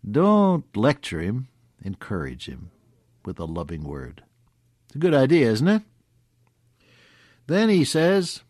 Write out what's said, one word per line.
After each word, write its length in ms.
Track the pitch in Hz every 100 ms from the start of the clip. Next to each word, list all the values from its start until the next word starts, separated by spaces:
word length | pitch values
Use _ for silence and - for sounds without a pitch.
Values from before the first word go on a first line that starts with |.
| -
don't 640 | 113 190 214 196 175 -
lecture 460 | - 123 147 - 82
him, 280 | 85 120 131 _ _ _
encourage 640 | 98 95 - 98 69 62 -
him 240 | 67 87 _ _ _ _ _ -
with 120 | 90
a 60 |
loving 400 | 82 82 78 82
word. 380 | 76 71 64 - _ _ _ _ _ _ _
It's 100 | 139
a 40 |
good 120 | 175
idea, 380 | 147 131 165 120
isn't 180 | 110 160
it? 140 | 214 208 _ _ _ _ _ _ _ _ _ _ _ _ _ _ _ -
Then 220 | 175 220
he 160 | 196
says 560 | 143 160 165 196 175 - _